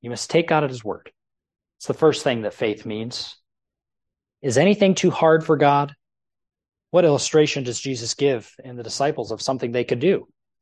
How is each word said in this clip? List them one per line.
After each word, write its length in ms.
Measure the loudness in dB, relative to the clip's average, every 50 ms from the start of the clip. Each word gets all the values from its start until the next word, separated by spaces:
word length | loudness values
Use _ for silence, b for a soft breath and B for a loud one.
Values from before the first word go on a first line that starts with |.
You 100 | -10 -10
must 180 | -10 -10 -10 0
take 200 | 0 0 2 2
God 160 | 0 0 0
at 60 | -2
his 120 | -6 -8 -10
word. 300 | -10 -10 -10 _ -20 _ _ _ _ _ _ _ _ _ _ _ _ _ _
It's 80 | -8
the 80 | -8 -4
first 300 | 2 2 2 2 2 -2
thing 180 | -2 -2 -2 -4
that 120 | -6 -6
faith 300 | -4 -4 -4 -4 -4 -8
means. 520 | -10 -8 -8 -8 -10 -10 -12 -12 -14 -16 _ _ _ _ _ _ _ _ _ _ _ _ _ _ _ _ _ _ _ _ _ -6
Is 140 | 0 2
anything 380 | 4 4 4 4 4 4 2 2
too 160 | 2 2 0
hard 340 | 2 4 4 4 4 4 4
for 140 | 2 2 4
God? 360 | 4 4 4 2 0 -2 -6 _ _ _ _ _ _ _ _ _ _ _ _ _ _ _ _ _ _ _
What 140 | 2 4 4
illustration 580 | 6 4 2 0 2 4 4 4 4 0 -4 -6
does 160 | -6 -8 -6
Jesus 360 | -6 -8 -8 -8 -6 -10 -4
give 380 | 0 0 0 0 0 -6 -12 _ -20 -20
in 120 | -18 -14
the 60 | -14 -12
disciples 480 | -12 -4 -2 -2 -2 -2 -4 -6 -8
of 120 | -8 -8 -4
something 280 | -6 -4 -4 -4 -4
they 140 | -2 -4 -2
could 160 | -2 -2 0
do? 320 | 2 0 0 0 -4 _ _ _ _ _ _ _